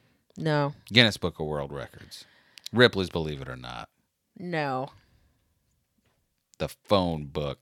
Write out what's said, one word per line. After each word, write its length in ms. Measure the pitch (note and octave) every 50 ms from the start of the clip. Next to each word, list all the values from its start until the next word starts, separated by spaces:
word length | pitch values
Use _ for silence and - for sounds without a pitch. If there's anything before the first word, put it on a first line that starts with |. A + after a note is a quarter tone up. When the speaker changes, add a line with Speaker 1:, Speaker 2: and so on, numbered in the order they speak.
| _ _ _ _ _ _ _
Speaker 1:
No. 380 | - C3 D#3 D3+ D3 C#3+ C#3+ - - - -
Speaker 2:
Guinness 240 | G2 B2 A#2+ G#2+ -
Book 220 | - - E2+ - -
of 60 | D#2
World 260 | D2+ D2+ D2 C#2+ C#2
Records. 520 | C#2+ C#2 B1 - - - - - - - - - _ _ _ _ _ - - -
Ripley's 360 | - A2+ B2 A2+ - G2 F#2 E2+
Believe 320 | - E2+ D#2 D#2 D2 C2+
It 80 | C2+ B1+
or 80 | B1+
Not. 320 | B1 B1 A#1+ - - - - _ _ _ _ _ _ _ _ _
Speaker 1:
No. 540 | - F3+ F3+ E3+ D#3 D3 C#3 B2+ B2+ C3+ C#3+ - - _ _ _ _ _ _ _ _ _ _ _ _ _ _ _ _ _ _ _ _ _ _ _ _ _ _ _ _ _ _ - -
Speaker 2:
The 100 | - -
phone 580 | - - _ - G#2 G2 F2+ E2+ E2 D2+ D2
book. 320 | C#2 C#2+ D#2 D2 C#2 C2 -